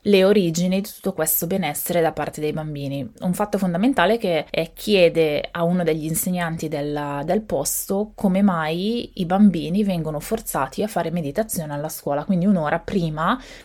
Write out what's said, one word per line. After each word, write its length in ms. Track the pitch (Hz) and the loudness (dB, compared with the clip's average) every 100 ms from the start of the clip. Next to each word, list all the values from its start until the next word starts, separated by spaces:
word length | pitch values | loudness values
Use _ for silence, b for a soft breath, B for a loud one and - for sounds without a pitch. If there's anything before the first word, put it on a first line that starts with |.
le 220 | 208 202 | 4 6
origini 560 | 190 208 175 160 180 190 | 6 6 4 2 0 0
di 80 | 196 | -2
tutto 240 | - 196 | -6 -6
questo 340 | 185 156 - 170 | -2 -2 0 -2
benessere 540 | 190 160 147 - 175 | -2 -2 -4 -2 2
da 120 | 160 | 2
parte 280 | 156 147 - | 0 -6 -4
dei 120 | 151 | -4
bambini. 580 | 151 156 143 139 139 131 - | -4 -6 -6 -6 -6 -8 -6
Un 140 | 180 | -4
fatto 240 | 175 208 202 | -2 0 0
fondamentale 600 | 190 170 240 277 175 233 | 0 2 2 4 2 2
che, 280 | 196 160 - | 2 0 -2
eh, 220 | - 160 | -4 -4
chiede 720 | - - 202 170 165 160 147 - | -6 2 6 6 6 2 0 -4
a 140 | - | -2
uno 180 | 170 180 | 0 2
degli 220 | 165 156 | 0 0
insegnanti 640 | 156 165 - 180 170 160 160 | -2 -2 -2 -2 -2 -4 -4
del, 540 | 151 147 147 147 143 | -4 -4 -4 -4 -4
del 180 | 151 196 | -2 -2
posto 680 | 214 151 147 - - 196 208 | 0 -2 -2 -4 -2 -2 -4
come 280 | - 202 185 | -2 0 4
mai 680 | 202 170 156 170 202 233 - | 4 2 -2 -2 -2 -4 -6
i 120 | - 170 | -6 0
bambini 560 | 190 208 170 151 185 | 4 4 4 -2 0
vengono 380 | 202 175 156 151 | 0 -2 -4 -6
forzati 640 | - 226 - 160 135 - | -6 -6 -4 -4 -4 -4
a 60 | 214 | -4
fare 220 | 190 165 | -2 -2
meditazione 600 | 175 143 143 220 - 151 | -4 -4 -4 -4 -4 -6
alla 160 | 143 156 | -6 -8
scuola, 360 | - - 143 | -8 -4 -4
quindi 220 | 156 185 190 | 0 0 4
un'ora 320 | 185 151 165 | 2 2 -2
prima 600 | - 196 165 151 165 254 B B | -2 -2 -2 -2 0 -2 B B